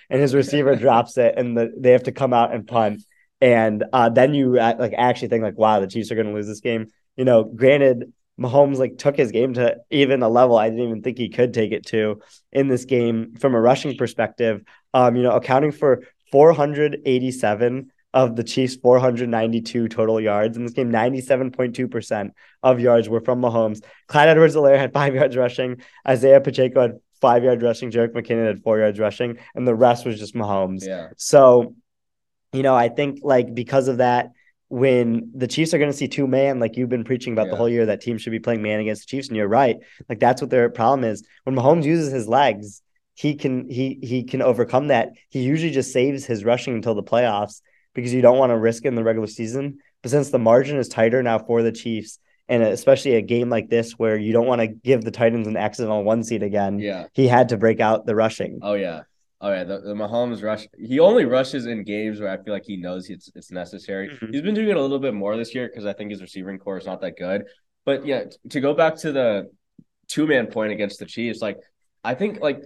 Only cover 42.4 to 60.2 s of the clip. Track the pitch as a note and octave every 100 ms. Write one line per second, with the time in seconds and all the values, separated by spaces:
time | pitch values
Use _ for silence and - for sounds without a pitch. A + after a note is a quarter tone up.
42.4 | C#3 G#2 G#2 - _ _ _ _ D3 D3
43.4 | C#3 B2+ - B2 C3+ - B2 B2+ A#2+ C3
44.4 | B2+ A2+ A#2 B2+ D3 B2 A2 - _ C3+
45.4 | B2+ D#3 E3 C3+ - B2+ C3+ C#3 B2+ A2
46.4 | G#2+ A#2+ C3 A#2 A#2 G#2 F#2+ A#2 B2 G#2
47.4 | G#2 - _ _ _ - B2 B2+ A#2+ B2+
48.4 | C3 A2+ A2+ A2+ C#3+ A#2+ A2+ A2+ G#2+ -
49.4 | A2+ B2+ C#3+ C#3 _ _ A#2+ D3 C3+ B2
50.4 | A2+ A#2+ C3+ C#3+ A#2 - A2+ B2+ A#2+ A2
51.4 | A2+ A#2 A2+ A2+ A#2+ A2 A2 - _ _
52.4 | - A#2+ A2 - - C3 C#3 A#2 F#2 A#2+
53.4 | A#2+ A2+ - A#2 A2+ - A2+ G#2+ G#2+ A#2
54.4 | B2 A#2+ A2 A2 A#2+ B2+ A2+ - A#2 A#2
55.4 | G#2+ G2+ G#2 - A2 G#2+ G2+ A2+ A2+ A2+
56.4 | G2+ G2+ G2 G2+ G#2 F#2 E2 - C3 B2
57.4 | B2 A2+ A2+ A2+ A2 A2+ - A2 A2 -
58.4 | F#2+ G2 G2+ G2+ F#2 D#2+ - _ _ _
59.4 | G2+ F#2+ F2+ G2 G#2 G#2 G#2 A#2+